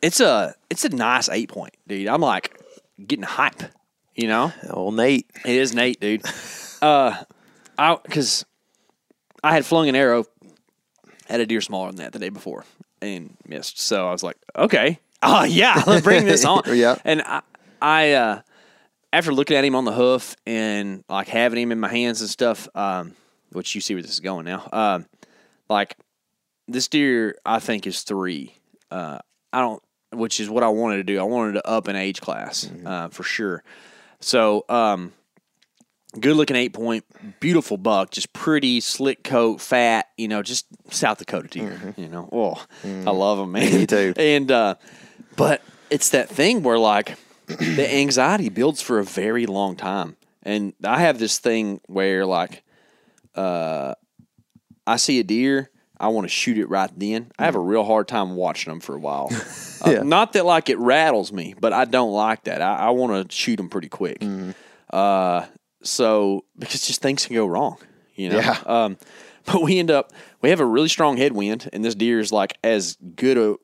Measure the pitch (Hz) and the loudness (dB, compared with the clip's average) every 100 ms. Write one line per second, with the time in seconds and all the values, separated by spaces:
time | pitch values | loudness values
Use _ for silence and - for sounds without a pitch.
0 | 165 - 220 117 85 - _ 175 - 139 | 0 4 4 4 0 -6 _ -4 -4 0
1 | 113 123 113 98 113 - - _ _ 101 | 2 2 0 -4 -4 -10 -14 _ _ -8
2 | 101 139 151 95 - - - - _ _ | -2 0 2 0 -4 -14 -20 -20 _ _
3 | 101 131 95 - 143 - - _ _ _ | -8 -6 -6 -2 -2 -2 -16 _ _ _
4 | _ - 117 110 143 165 - 95 92 107 | _ -6 -2 0 0 -4 -12 -8 -6 0
5 | 123 135 - - - 123 135 117 123 123 | 2 2 0 -12 -2 0 0 0 0 0
6 | 104 110 - - - - - - 151 143 | -2 -2 -4 -12 -14 -16 -18 0 4 6
7 | 131 107 - _ _ _ - - 151 170 | 4 0 -14 _ _ _ -16 0 2 2
8 | - 160 123 - - _ _ _ _ _ | -2 -2 0 -2 -4 _ _ _ _ _
9 | _ _ _ _ 151 160 135 165 156 131 | _ _ _ _ 2 2 4 2 4 4
10 | 135 120 110 _ 95 _ _ _ _ _ | 4 2 0 _ -20 _ _ _ _ _
11 | _ _ _ 120 113 113 101 101 95 95 | _ _ _ -2 0 -2 -2 -6 -8 -10
12 | 76 - 92 101 - 55 - _ - _ | -12 -10 -10 -10 -12 -14 -16 _ -20 _
13 | 101 95 80 - - 73 - - - 104 | -10 -10 -12 -20 -14 -12 -12 -8 -4 -2
14 | 92 90 90 - _ - 208 139 127 170 | -2 -4 -6 -10 _ 0 2 4 2 -2
15 | _ _ - 208 - 170 240 208 - 208 | _ _ 4 4 4 4 4 4 6 6
16 | 165 185 202 151 139 185 - 120 117 127 | 6 4 6 4 4 2 2 4 4 2
17 | - 156 - 147 - _ _ _ 143 156 | 0 -2 0 -6 -8 _ _ _ 0 4
18 | 156 139 117 98 _ _ _ _ _ _ | 4 4 2 -2 _ _ _ _ _ _
19 | _ 156 165 135 135 147 139 131 123 110 | _ 0 2 0 2 2 4 2 -2 2
20 | 123 127 - - - 113 110 104 101 98 | 2 2 -2 -14 -6 -4 -2 -4 -6 -10
21 | _ 98 95 117 120 117 120 113 107 120 | _ -6 -4 0 0 0 -2 -2 -2 -2
22 | 120 113 110 - 123 110 - - 98 92 | -2 -2 -6 -2 -2 -2 -8 -6 -4 -4
23 | 87 - _ _ _ 90 90 107 - 98 | -8 -16 _ _ _ -12 -8 -8 -6 -8
24 | 82 - 95 92 82 92 - 107 107 92 | -6 -8 -6 -8 -8 -10 -8 -2 0 0
25 | 85 _ - _ _ _ _ 104 101 - | -6 _ -20 _ _ _ _ -2 -2 -6
26 | _ _ _ _ _ _ - 123 127 156 | _ _ _ _ _ _ -8 -6 -2 0
27 | 143 123 110 - - 110 - 110 95 92 | 2 2 0 -4 -4 -4 -2 -6 -4 -10
28 | - 98 92 82 65 _ _ _ _ 92 | -6 -4 -4 -6 -12 _ _ _ _ -12
29 | 82 69 - _ _ 123 123 107 _ _ | -10 -12 -18 _ _ -2 -2 -4 _ _
30 | _ 117 113 - 107 113 117 107 113 101 | _ -6 -4 -4 -2 0 2 2 0 -2
31 | 92 98 95 123 110 101 - 113 101 98 | -2 -2 0 -2 -2 -2 -2 -2 -2 -4
32 | 98 98 - 58 50 - - - 87 92 | -4 -6 -8 -8 -8 -8 -10 -12 -10 -8
33 | 85 - 90 - 104 85 _ - - - | -8 -10 -8 -4 -4 -6 _ -20 -20 -20
34 | _ _ - 127 110 104 - 120 110 98 | _ _ -2 2 4 2 0 0 2 0
35 | 87 _ _ _ _ _ _ _ _ _ | -4 _ _ _ _ _ _ _ _ _
36 | _ - 120 156 151 127 123 101 117 113 | _ -2 2 2 2 2 0 -4 -4 -4
37 | - _ 107 98 151 170 - 101 101 101 | -6 _ -20 -6 2 2 2 -4 0 0
38 | 95 - - - - 156 135 123 - - | 0 -6 -10 -8 0 0 2 0 -2 -2
39 | 135 131 - 127 117 101 - 127 120 113 | -2 -2 -2 2 2 0 0 2 4 2
40 | - - 110 107 101 123 - - - - | -2 -8 -4 -4 -4 -6 -8 -20 -12 -2
41 | 131 107 - 92 80 87 104 90 95 104 | 0 -2 -6 -8 -8 -10 -10 -10 -14 -14
42 | 85 85 - 120 107 - - - 101 95 | -12 -12 -8 -2 -2 -2 -12 -16 -12 -6
43 | 95 95 98 104 98 95 - 185 185 104 | -2 2 2 0 -2 0 2 4 4 2
44 | 98 87 151 147 135 127 107 92 - - | 2 2 2 2 4 2 2 -2 -10 -20
45 | - _ - - 147 - - - _ 147 | -20 _ -18 0 2 2 -4 -20 _ 0
46 | - 139 - - 160 240 139 117 110 104 | 2 2 0 2 2 4 2 4 4 2
47 | 107 - _ _ _ - 160 156 139 139 | 0 -10 _ _ _ -6 -2 0 0 2
48 | 139 127 131 208 180 98 135 151 - 117 | 2 2 2 2 0 0 0 0 -2 -2
49 | 98 - 101 117 113 98 98 87 95 98 | 0 -4 -2 -2 -2 -2 -4 -4 -6 -4
50 | 87 - _ _ - 107 101 - 98 123 | -6 -10 _ _ -6 -4 -4 -6 -2 2
51 | 175 131 110 - 123 113 107 98 _ 95 | 2 2 0 0 0 0 -2 -6 _ -2
52 | 95 95 95 90 87 - _ _ _ _ | 0 0 0 0 -2 -8 _ _ _ _
53 | _ _ _ - 95 87 80 78 67 - | _ _ _ -6 -4 -2 -4 -4 -6 -8
54 | _ _ - _ _ _ _ - - 117 | _ _ -20 _ _ _ _ -12 -2 0
55 | - 131 101 107 135 139 139 _ _ _ | 2 2 2 2 2 0 -2 _ _ _
56 | 104 110 90 - - 110 - 95 95 - | 0 0 0 -2 0 0 0 0 -2 -4
57 | 101 110 117 - 151 120 87 110 104 110 | -4 -4 -6 -2 0 0 2 2 4 2
58 | 101 120 95 90 90 80 - 80 - 71 | 2 -2 -4 -2 -4 -4 -8 -10 -10 -8
59 | 73 69 67 117 - - - - - 120 | -6 -4 -4 -6 -8 -14 -16 -2 2 4
60 | 139 170 214 208 175 165 156 110 120 139 | 4 4 4 2 4 2 2 0 4 4
61 | 160 120 92 101 85 98 113 101 127 127 | 6 2 0 -6 -10 -2 0 2 2 2
62 | 120 101 107 110 - 90 90 101 107 123 | 2 0 0 -2 -4 -4 -2 0 0 2
63 | 127 98 92 - - 110 90 101 78 - | 0 -2 -4 -6 -4 -2 -4 -8 -8 -6
64 | 90 - 104 98 92 92 - _ _ - | -6 -4 -8 -6 -8 -12 -20 _ _ 0
65 | 98 95 92 87 85 _ _ _ - - | 2 2 2 0 -4 _ _ _ -8 0
66 | 117 107 101 98 - _ 117 - - 123 | 2 4 2 -2 -6 _ -8 -6 -4 -2
67 | 135 135 - 117 104 87 143 - - _ | -2 -2 -2 -2 0 0 -2 -6 -20 _
68 | _ - 95 104 113 110 - 117 110 95 | _ -8 -2 0 0 -2 0 0 0 -4
69 | - - - - - 175 160 185 170 147 | -16 -20 -20 -18 -2 0 2 2 4 2
70 | - - - _ 131 180 131 117 160 - | 0 -12 -20 _ 2 4 4 4 2 2
71 | 156 127 139 113 101 110 - - 110 104 | 2 2 0 0 -2 -4 -6 -4 -4 0
72 | 113 117 104 107 98 - 113 110 90 - | 2 2 2 0 0 -2 0 0 0 -10
73 | 90 - 127 127 107 104 | -18 -2 2 4 2 0